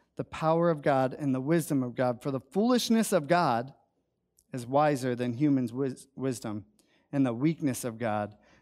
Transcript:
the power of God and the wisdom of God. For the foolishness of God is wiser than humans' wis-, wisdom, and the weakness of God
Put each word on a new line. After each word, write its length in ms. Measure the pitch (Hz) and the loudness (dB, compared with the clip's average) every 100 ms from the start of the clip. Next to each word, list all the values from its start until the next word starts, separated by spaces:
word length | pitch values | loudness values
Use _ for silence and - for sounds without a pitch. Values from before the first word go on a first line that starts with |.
| _ - | _ -12
the 80 | |
power 460 | - - 160 165 170 | -10 -4 0 2 2
of 100 | 151 | 2
God 340 | 151 135 131 - | 2 2 2 0
and 180 | 143 | -2
the 60 | 131 | -2
wisdom 420 | 135 170 - 143 | 2 0 2 -2
of 120 | 123 | -2
God. 280 | 117 127 117 | -2 -2 -2
For 80 | 147 | -4
the 100 | 135 | -6
foolishness 720 | - 190 233 247 - 226 208 | -4 0 2 2 2 2 2
of 160 | 185 143 | 0 2
God 460 | 175 156 117 135 - _ _ _ _ _ _ _ | 2 2 0 -2 -10 _ _ _ _ _ _ _
is 140 | 131 117 | -12 -2
wiser 480 | 139 151 135 127 | 2 2 2 0
than 200 | 120 123 | -2 -2
humans' 380 | 120 151 135 120 | 0 2 2 0
wis-, 360 | 123 139 - - - | -2 -4 -6 -14 -6
wisdom, 480 | 135 120 117 107 - _ _ _ _ | -6 -4 -6 -10 -12 _ _ _ _
and 140 | 143 131 | -2 0
the 80 | |
weakness 500 | 117 156 156 143 117 | 0 0 0 -2 -4
of 140 | 123 113 | -6 -4
God 360 | 117 107 104 - _ _ | -2 -2 -4 -8 _ _